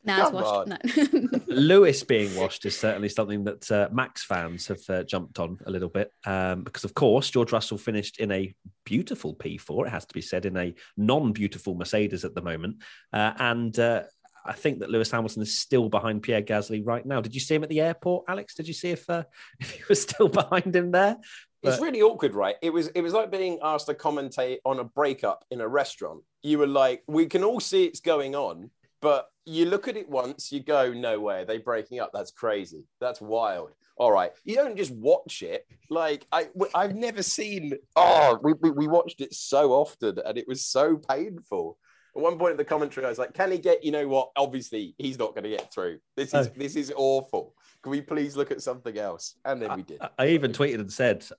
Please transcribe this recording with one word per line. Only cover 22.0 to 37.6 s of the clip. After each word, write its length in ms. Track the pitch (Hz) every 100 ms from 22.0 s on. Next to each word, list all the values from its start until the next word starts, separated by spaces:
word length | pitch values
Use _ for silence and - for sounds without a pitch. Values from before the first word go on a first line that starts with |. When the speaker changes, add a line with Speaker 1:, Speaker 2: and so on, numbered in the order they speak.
Speaker 2:
awkward, 320 | 214 - 143 101
right? 200 | 98 101
It 80 | 165
was, 160 | 165 156
it 140 | 180
was 100 | 170
like 200 | 214 208
being 280 | 196 185 165
asked 260 | 151 151 151
to 60 |
commentate 680 | 147 156 147 135 123 127 127
on 160 | 131 131
a 60 | 120
breakup 580 | 139 143 135 104 - _
in 80 | 123
a 80 | 110
restaurant. 540 | 139 135 - 80 78 _ _
You 160 | 147 151
were 100 | 143
like, 360 | 139 131 127 -
"We 200 | 151 165
can 180 | 185
all 160 | 202 240
see 240 | - 190
it's 160 | 175 -
going 340 | 170 151 135
on," 380 | 143 113 82 107 _ _ _
but 260 | 151 139 - _ -
you 200 | 160 170
look 240 | 196 254
at 80 | 214
it 100 | 160
once, 440 | 135 123 139 -
you 80 | 143
go, 320 | 131 147 127
"No 260 | 120 123 107
way, 220 | 104 95
are 40 | 92
they 120 | 113
breaking 420 | 110 113 107 123
up? 120 | 104
That's 180 | 101 92
crazy. 540 | - 117 104 90 80 - _
That's 180 | 104 -
wild." 520 | 104 113 110 90 76 _ _ -
All 120 | 120
right. 180 | 98 87 - -
You 100 | 233
don't 220 | 277 202
just 140 | 160
watch 500 | 117 120 180 - -
it. 260 | 85 - _ _ _
Like, 360 | 165 160 147 _
I, 140 | 160 156
w-, 260 | 185 196
I've 220 | 170 202 202
never 260 | 233 214
seen, 520 | 185 - 214 196